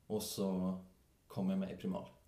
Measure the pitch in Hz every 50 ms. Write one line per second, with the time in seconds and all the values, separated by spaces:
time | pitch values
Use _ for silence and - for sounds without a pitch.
0 | - - 107 107 104 - - - 98 95 92 92 92 92 92 92 - - - -
1 | - _ _ _ _ _ - - 95 95 95 95 95 95 - - - 95 - -
2 | - - - - -